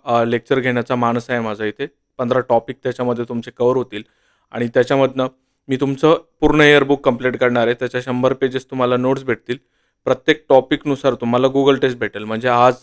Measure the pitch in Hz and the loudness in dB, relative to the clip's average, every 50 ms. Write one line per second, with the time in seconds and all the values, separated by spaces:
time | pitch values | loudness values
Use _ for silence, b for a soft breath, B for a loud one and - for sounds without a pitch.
0 | _ - 120 120 117 117 120 117 - _ 139 135 120 127 123 120 117 - 131 123 | _ -2 0 0 0 0 -2 -4 -2 _ -2 0 0 0 -2 -2 -2 -2 -2 0
1 | 120 117 120 120 117 - 127 120 113 110 107 104 110 107 - - 139 135 - _ | 0 0 -2 -2 -4 -4 -4 -4 -4 -6 -6 -6 -6 -6 -6 -6 -10 -10 -10 _
2 | _ _ _ - 127 120 127 127 123 - 120 117 - - 123 - _ 127 123 - | _ _ _ -8 -4 -2 0 -2 0 2 0 0 0 -2 -12 -8 _ -8 -6 -4
3 | 127 123 120 117 120 - 123 117 113 120 - _ 123 123 127 127 123 127 104 104 | -4 -4 -4 -4 -6 -6 -6 -8 -10 -10 -6 _ 0 0 2 0 -2 -4 -8 -12
4 | 107 - _ _ _ _ _ _ _ _ - 117 120 117 - 131 123 - 143 139 | -12 -14 _ _ _ _ _ _ _ _ -8 -6 -6 -2 0 0 0 2 2 2
5 | 135 127 131 131 127 127 - _ _ _ _ _ _ - 135 131 143 135 139 131 | 2 0 0 -4 -6 -6 -6 _ _ _ _ _ _ -6 -4 -2 -2 -4 -2 0
6 | - 156 170 - - _ _ _ - 147 147 151 151 147 147 143 139 135 143 139 | 2 2 2 0 -2 _ _ _ 0 2 4 4 6 6 6 6 4 4 0 2
7 | - 139 123 117 123 127 123 117 127 123 123 120 117 117 123 - 131 120 - 127 | 2 0 0 0 -2 -4 -2 0 0 0 2 2 0 0 0 -2 -4 -6 -6 -6
8 | 127 135 123 123 127 127 123 - 135 131 127 131 127 _ 139 131 127 123 123 123 | -6 -4 -4 -2 0 0 0 0 -2 -2 -2 -4 -8 _ -4 -2 0 0 0 0
9 | 127 127 135 135 131 131 117 - _ - 123 143 _ _ _ _ _ _ _ _ | 0 0 -2 -2 -2 -6 -6 -6 _ -8 -10 -10 _ _ _ _ _ _ _ _
10 | _ 131 127 127 _ - 151 - - _ 135 131 127 - 156 139 - 151 139 131 | _ -4 -4 -2 _ 0 0 0 2 _ 4 4 4 2 -4 -4 -2 -4 -4 -2
11 | - 135 120 - 123 117 120 123 131 135 135 139 139 139 139 131 135 131 123 120 | -2 -2 -2 -2 -2 -2 0 2 0 2 2 2 4 4 2 2 0 -2 -2 -4
12 | 117 104 - 104 107 107 110 113 120 127 120 120 123 127 123 120 | -6 -6 -6 -10 -8 -8 -8 -4 -2 0 2 4 4 2 2 0